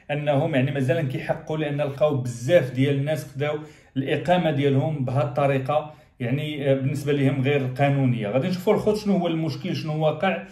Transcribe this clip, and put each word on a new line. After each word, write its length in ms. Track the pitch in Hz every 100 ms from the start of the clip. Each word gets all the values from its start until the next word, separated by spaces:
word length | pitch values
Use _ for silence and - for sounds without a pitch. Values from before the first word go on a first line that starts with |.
| -
انهم 440 | 147 147 139 165 135
يعني 160 | 127
مازال 380 | 135 131 165 135
كيحققوا، 480 | 127 - 156 - 156
لان 240 | 147 143
لقاو 360 | 143 - 151 131
بزاف 540 | 120 - 123 175 131
ديال 240 | 123 139 139
الناس 380 | 143 156 - 131
خداو 240 | 147 156 - - - 135
الاقامه 540 | 135 139 151 180 160
ديالهم 540 | 135 139 131 127 143 123
بهذه 180 | 127
الطريقه، 720 | 143 151 139 135 131 151 - - - -
يعني، 520 | 120 139 151 147 139
آه، 20 |
بالنسبه 400 | 131 131 - 143
لهم 280 | 143 135 131
غير 240 | 131 143 127
قانونيه. 640 | 135 143 139 131 110 101
غادي 200 | 123 180
نشوفوا 260 | 185 226
الخوت 240 | 196 214 214
شنو 200 | 202 175
هو 100 | 170
المشكل، 480 | 160 156 127 180 135
شنو 300 | 156 156 156
واقع، 380 | 151 190 185 -